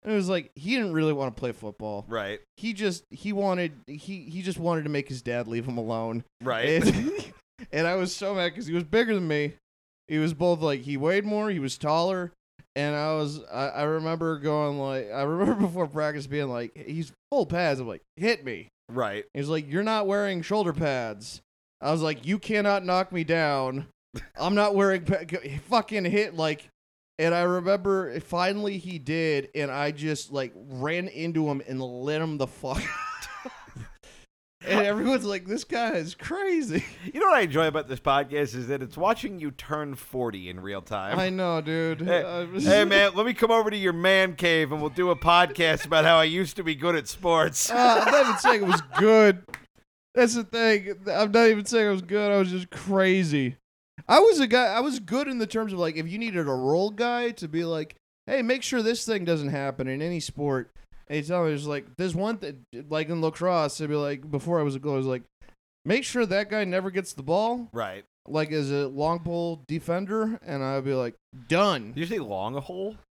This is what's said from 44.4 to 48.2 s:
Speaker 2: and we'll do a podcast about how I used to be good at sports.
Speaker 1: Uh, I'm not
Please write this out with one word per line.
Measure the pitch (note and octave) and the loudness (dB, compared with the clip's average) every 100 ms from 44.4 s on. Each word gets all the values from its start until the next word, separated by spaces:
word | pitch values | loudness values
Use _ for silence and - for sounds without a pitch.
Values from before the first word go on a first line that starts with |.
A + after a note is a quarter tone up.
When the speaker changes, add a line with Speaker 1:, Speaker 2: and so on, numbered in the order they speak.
| F3 E3 D3+ | 2 2 2
Speaker 2:
and | D3+ | -2
we'll | D3+ | -4
do | D3+ F3+ | 0 2
a | F3 | 4
podcast | E3 E3+ F3+ C#3 E3 D#3 D3+ | 6 6 6 4 2 2 2
about | D#3+ D#3 | 4 8
how | E3 | 6
I | |
used | D#3+ E3+ F3 - | 6 2 -2 -4
to | |
be | E3 D3+ | -4 -2
good | E3 E3 | 0 0
at | C3+ | -2
sports. | - F3+ E3 D#3 C#3 - | -4 2 4 4 0 0
Speaker 1:
Uh, | A#3+ B3 A3+ A3+ | 4 6 6 6
I'm | |
not | C#4+ | 6